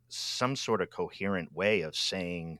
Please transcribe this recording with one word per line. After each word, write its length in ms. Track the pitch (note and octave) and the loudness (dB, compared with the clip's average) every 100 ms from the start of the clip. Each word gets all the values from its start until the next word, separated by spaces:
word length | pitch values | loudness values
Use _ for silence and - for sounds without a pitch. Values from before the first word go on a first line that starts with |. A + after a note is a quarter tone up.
| _ | _
some 460 | - - - B2+ C3+ | -8 -4 0 2 2
sort 260 | - A2 | 2 2
of 80 | F2 | 0
coherent 640 | - E2+ - G2 F#2+ D#2+ | -2 -4 -2 0 0 -2
way 280 | D#2+ G2+ G#2+ | 0 4 4
of 140 | D#2 - | 2 -2
saying 640 | - F#2+ F2 F2 E2 D#2+ | -2 -2 -2 -4 -6 -8